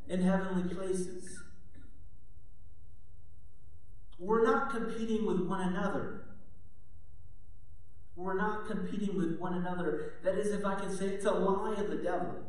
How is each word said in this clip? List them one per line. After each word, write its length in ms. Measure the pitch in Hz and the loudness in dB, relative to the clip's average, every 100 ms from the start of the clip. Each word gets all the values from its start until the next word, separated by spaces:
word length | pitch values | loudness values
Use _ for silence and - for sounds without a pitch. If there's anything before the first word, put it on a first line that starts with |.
| - | -2
in 140 | 180 | 4
heavenly 520 | 180 185 185 185 175 | 6 4 4 0 0
places." 680 | 175 190 185 180 - - - - - - - - - - - - - - - - - - - - - - - - - - - - - - - | 0 0 0 0 -4 -4 -4 -6 -6 -6 -6 -6 -6 -4 -4 -4 -6 -6 -4 -4 -4 -4 -4 -4 -4 -4 -4 -4 -4 -4 -4 -4 -4 -4 -2
We're 280 | 180 226 233 | 4 6 8
not 260 | 269 269 | 6 4
competing 540 | 226 - 226 220 214 196 | 0 0 0 0 2 4
with 160 | 180 | 2
one 200 | 170 185 | 2 2
another. 640 | 180 196 202 202 - - - - - - - - - - - - - - - - - - - - - 165 | 2 2 2 0 -2 -4 -4 -4 -4 -4 -6 -6 -4 -4 -4 -4 -4 -4 -4 -4 -4 -4 -4 -4 -4 -2
We're 200 | 185 190 | 0 2
not 300 | 214 220 214 | 2 0 -2
competing 500 | 196 - 196 202 180 | -2 0 0 0 2
with 220 | 165 160 | 2 2
one 160 | 180 | 0
another. 600 | 180 180 180 160 - - - | 0 0 0 0 0 -2 -2
That 160 | 185 190 | 2 2
is, 80 | 208 | 2
if 180 | 196 196 | 2 0
I 80 | |
can 160 | 190 196 | 0 0
say, 160 | 185 196 | 0 0
it's 200 | 190 214 | 2 2
a 40 | |
lie 440 | 175 190 196 220 202 | 4 4 4 2 0
of 120 | - | 0
the 60 | - | 0
devil. 360 | - 180 - - | 0 0 0 -4